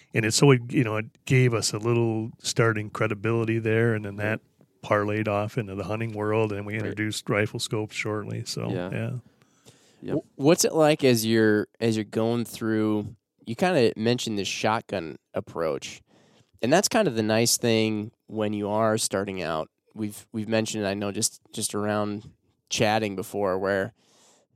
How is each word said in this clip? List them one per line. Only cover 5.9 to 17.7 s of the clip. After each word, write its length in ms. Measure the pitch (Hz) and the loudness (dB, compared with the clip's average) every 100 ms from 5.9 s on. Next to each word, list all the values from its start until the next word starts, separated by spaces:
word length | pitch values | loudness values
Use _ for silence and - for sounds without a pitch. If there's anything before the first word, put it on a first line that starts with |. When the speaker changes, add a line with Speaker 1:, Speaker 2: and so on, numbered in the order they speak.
| 110 113 | -6 -6
Speaker 1:
world, 400 | 104 107 110 110 | -4 0 0 0
and 140 | 101 104 | -2 -6
we 80 | |
Speaker 2:
Right. 80 | 110 | -6
Speaker 1:
introduced 480 | 101 101 107 104 - | -6 -4 -4 -4 -2
rifle 280 | 107 107 120 | 0 0 -2
scopes 380 | - 110 107 - | -4 -4 -4 -6
shortly. 480 | 113 107 104 110 117 | -4 -4 -6 -8 -8
So, 220 | - 113 | -6 -4
Speaker 2:
Yeah. 200 | 92 90 | -4 -4
Speaker 1:
yeah. 200 | 107 113 123 - _ _ _ - - _ _ | -6 -6 -8 -12 _ _ _ -20 -20 _ _
Speaker 2:
Yep. 140 | - 151 | -6 -6
Speaker 3:
Wh-, 220 | - - | -6 0
what's 260 | 143 180 247 | 4 4 4
it 80 | |
like 320 | 160 151 156 135 | 4 4 6 4
as 200 | 120 110 | 4 4
you're, 440 | 113 110 107 - - | 4 6 4 2 -2
as 160 | 117 110 | 0 0
you're 80 | |
going 400 | 101 113 113 120 | -2 0 0 0
through, 720 | 110 - 113 110 107 107 104 - _ _ - | -4 -6 -2 0 2 0 -2 -10 _ _ -12
you 100 | 113 | -2
kinda 380 | 180 170 113 - | 2 4 4 2
mentioned 420 | 113 123 - 104 | 0 0 -2 -4
this 120 | 90 | -4
shotgun 680 | - 110 113 - 98 80 65 _ | -2 0 -2 -2 -6 -6 -12 _
approach, 680 | - 104 85 80 69 - - _ _ _ _ _ _ | -8 -8 -4 -4 -4 -8 -16 _ _ _ _ _ _
and 100 | 113 | 2
that's 180 | 170 202 | 2 4
kind 180 | 233 196 | 2 2
of 80 | 113 | 0
the 80 | |
nice 320 | 107 110 117 - | 2 2 2 2
thing 540 | 120 | 2